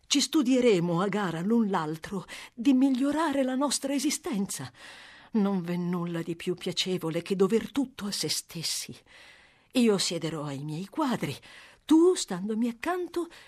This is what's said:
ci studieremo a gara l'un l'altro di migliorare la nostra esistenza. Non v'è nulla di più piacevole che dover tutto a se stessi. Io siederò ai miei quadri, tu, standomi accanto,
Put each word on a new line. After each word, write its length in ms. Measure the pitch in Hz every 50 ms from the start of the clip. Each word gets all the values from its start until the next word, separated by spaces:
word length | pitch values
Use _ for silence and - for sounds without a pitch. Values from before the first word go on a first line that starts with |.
| _
ci 160 | - - 285
studieremo 800 | - - - 320 269 233 262 254 240 247 214 175 170 175 170 165
a 60 | 190 208
gara 340 | 175 208 208 180 165 160
l'un 260 | 170 202 233 233 226 202
l'altro 580 | 190 180 160 151 160 165 - - 202 190 156 - - - - - _
di 200 | - 226 285 269
migliorare 680 | 254 262 277 269 240 277 277 294 302 330 320 277 277
la 140 | 269 254 254
nostra 400 | 254 285 285 - - - 269 285
esistenza. 760 | 285 247 302 - - - 370 285 190 202 - - - 139 127 - - - - - - - - - - - -
Non 300 | - 226 196 202 202 190
v'è 140 | 170 170 175
nulla 460 | 175 175 175 180 180 170 175 175 165
di 140 | 165 165 165
più 180 | 165 - 180 175
piacevole 720 | 170 - 190 165 - - 190 185 175 - 160 156 170 170
che 120 | - 196
dover 360 | 180 196 190 220 226 220 -
tutto 340 | - - 269 254 - - 196
a 60 | 202
se 180 | 190 - - 151
stessi. 640 | - - - - - 170 156 - - - - - 139 - - _ - - - - - - - _ _ _ _ _
Io 260 | - 262 240 226 202 185
siederò 460 | - - 185 165 160 156 160 160 143
ai 200 | 147 139 131 143
miei 240 | 151 151 156 190 196
quadri, 480 | - - 311 269 233 - - 147 - - - - - - - - - _ _
tu, 300 | - 302 320 330 370 370
standomi 560 | - - - 202 175 185 214 220 214 233 240
accanto, 580 | 233 - - 311 359 359 359 330 - 349 339 339 - - -